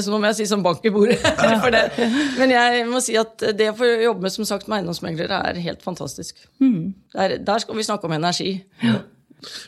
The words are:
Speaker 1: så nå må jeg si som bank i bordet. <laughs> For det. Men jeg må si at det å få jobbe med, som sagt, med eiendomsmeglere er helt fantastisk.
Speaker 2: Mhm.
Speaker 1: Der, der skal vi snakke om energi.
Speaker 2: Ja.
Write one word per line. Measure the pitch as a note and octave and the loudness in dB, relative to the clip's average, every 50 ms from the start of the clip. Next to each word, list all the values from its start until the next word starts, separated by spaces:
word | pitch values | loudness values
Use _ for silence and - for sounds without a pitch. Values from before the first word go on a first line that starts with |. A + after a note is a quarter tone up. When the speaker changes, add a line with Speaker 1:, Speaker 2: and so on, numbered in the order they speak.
| G3+ | -2
Speaker 1:
så | G3+ G#3 | 0 0
nå | G#3+ G#3 | 0 0
må | G#3 | 0
jeg | A3+ | 0
si | G#3+ G#3+ | 0 -2
som | F#3+ G#3+ G3+ F3+ | -2 0 0 2
bank | F3+ E3 - - | 0 0 0 0
i | A3+ F#3+ | 0 4
bordet. | G#3 G3+ A#3 A#3 - - D#4 D#4 - | 4 4 4 4 4 2 0 2 2
<laughs> | - A3 A3+ G#3+ A3+ | 2 2 4 2 2
For | B3+ A3 | 2 4
det. | A3+ A3 - - - A#3+ A3+ A#3 C#4+ D4+ C#4 C4 A#3+ | 2 2 2 0 0 0 0 2 0 0 0 0 2
Men | C4 C4 B3+ | 4 4 6
jeg | A#3+ A#3+ A#3+ A#3+ B3 A#3 | 6 4 4 2 0 0
må | A#3 B3 B3+ B3 | 0 -2 -2 -2
si | - A3+ A3 | 0 0 0
at | A3 A3 - - - A3 G#3+ G3+ | 0 0 -4 -4 -2 -2 0 2
det | A3 | 0
å | G#3+ G#3+ | 0 0
få | A3 B3 A#3+ A#3 A3+ A3+ | 2 2 2 2 4 2
jobbe | A#3+ G#3+ F#3 F3+ | 0 0 0 -4
med, | F#3+ | -4
som | - - G#3+ | -4 -4 -4
sagt, | - G#3 G3 - - | -4 -4 -6 -4 -4
med | G#3+ G3+ | -4 -2
eiendomsmeglere | F3+ E3+ E3+ - - - E3 D#3 E3+ - G3 F3 - - | -2 -4 -6 -6 -6 -6 -6 -4 -4 -4 -2 -2 -2 -2
er | - F3+ E3+ | -4 -4 -6
helt | E3 E3 - - | -8 -8 -8 -8
fantastisk. | F#3+ F3 - - C#3 - - E3 - - _ _ _ _ - C4+ | -8 -8 -8 -8 -10 -10 -12 -14 -16 -16 _ _ _ _ 2 2
Speaker 2:
Mhm. | C4 A3+ E3 D#3+ F#3+ F#3+ - _ _ - | 4 4 2 -2 -6 -8 -12 _ _ -4
Speaker 1:
Der, | - F#3+ F#3+ - - - | -2 0 0 -2 -2 -2
der | F#3+ G3+ A3+ G#3 | 0 0 0 -2
skal | - A3+ | -4 -6
vi | A3 A3 G#3+ | -6 -4 -4
snakke | G#3 G3+ G3 | -4 -4 -4
om | E3+ D#3+ | -4 -4
energi. | D3+ E3 F3 F3 - D#3 F#3+ F#3+ F#3 - _ _ - - | -2 -2 -2 -2 -2 -4 -4 -6 -6 -10 _ _ -2 0
Speaker 2:
Ja. | A#3 G#3+ G3 - - _ _ _ _ _ _ - - - - - | 0 0 0 -4 -8 _ _ _ _ _ _ -20 -18 -16 -16 -16